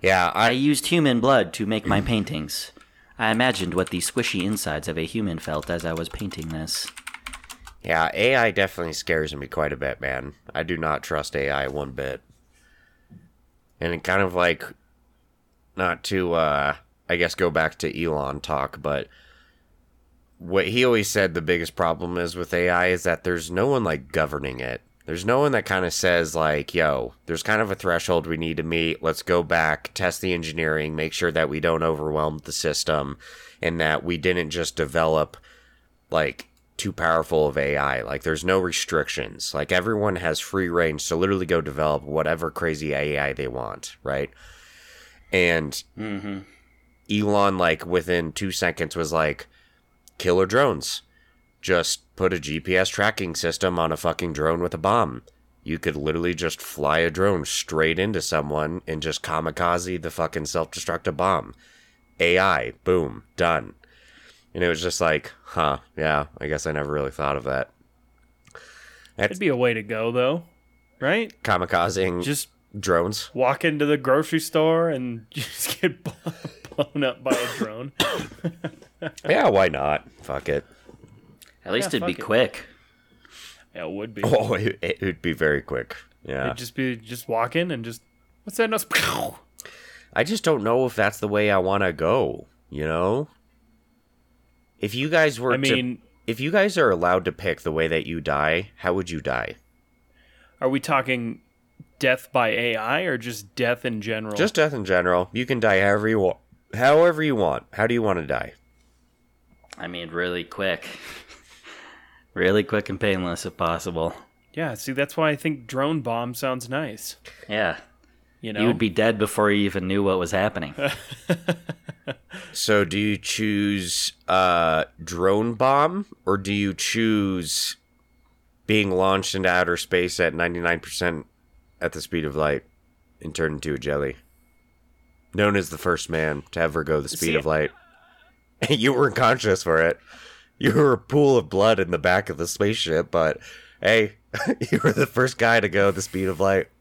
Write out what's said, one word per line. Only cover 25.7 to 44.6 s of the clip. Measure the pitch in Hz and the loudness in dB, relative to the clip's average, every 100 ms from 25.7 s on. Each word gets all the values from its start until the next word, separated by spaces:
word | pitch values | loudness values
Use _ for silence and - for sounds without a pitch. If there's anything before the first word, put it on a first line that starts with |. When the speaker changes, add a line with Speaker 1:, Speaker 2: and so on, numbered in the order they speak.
| 95 90 | 0 0
Speaker 1:
says, | - 92 87 80 80 | 0 2 4 2 0
like, | 78 76 71 | 2 0 -2
"Yo, | 85 78 67 60 - - | 2 2 2 -4 -10 -8
there's | 82 | -6
kind | - 107 | 0 0
of | 107 | 0
a | 98 | -2
threshold | 95 85 - 87 78 | 0 0 2 0 0
we | 80 | -4
need | 82 80 | -2 -4
to | |
meet. | 80 82 82 - | -2 0 0 0
Let's | 80 78 | -2 -2
go | - 87 | 2 2
back, | 78 85 78 76 - | 2 2 2 0 -4
test | - 92 - | -4 -2 -2
the | 92 | -4
engineering, | 87 80 78 80 78 76 78 | -2 -4 -2 0 0 -2 -4
make | 78 | -4
sure | - 90 | 0 0
that | 80 78 | 2 0
we | 78 | 0
don't | 82 82 | 0 2
overwhelm | 82 78 78 76 78 78 | 2 0 -2 0 -2 -4
the | 78 | -8
system, | 78 80 73 - 76 71 71 - - - - | -4 -2 -2 0 -2 -2 -10 -16 -20 -20 -4
and | 85 85 | -4 0
that | 78 78 | 0 0
we | 82 85 | -2 0
didn't | 90 87 80 | 0 0 -2
just | 85 80 - | -4 -4 -4
develop, | 76 78 80 78 76 - - - _ _ _ _ _ | -2 2 4 2 0 -6 -20 -20 _ _ _ _ _
like, | 80 73 64 - _ _ - | 0 0 -4 -18 _ _ -8
too | 101 | -8
powerful | - 82 82 78 78 76 | -2 2 2 2 2 2
of | 69 | 2
A | 69 71 | 0 0
I." | 71 64 | 0 -2
Like, | 55 71 | -4 -6
there's | - 78 | -4 -4
no | 87 95 | 2 2
restrictions. | 90 80 - 80 73 - 57 - - | 2 -4 -2 -2 -2 -6 -8 -8 -8
Like, | 71 76 | -6 0
everyone | 90 92 107 104 90 | 0 2 0 0 -2
has | 85 76 | -2 -4
free | - 98 90 | -4 -4 0
range | 85 82 76 - | 2 0 0 -4
to | 82 | 0
literally | 95 98 85 | 0 0 0
go | 85 | 0
develop | 76 69 76 73 | 0 -2 0 0
whatever | 71 76 76 82 82 | -2 -2 0 -2 -4
crazy | - 85 76 78 | -4 -4 -2 -2
A | 69 73 71 | -2 -2 -2
I | 69 | -2
they | 67 67 | -4 -6
want, | 62 57 50 - - | -6 -8 -10 -14 -12
right? | - 69 73 _ - - | -6 -4 -4 _ -20 -20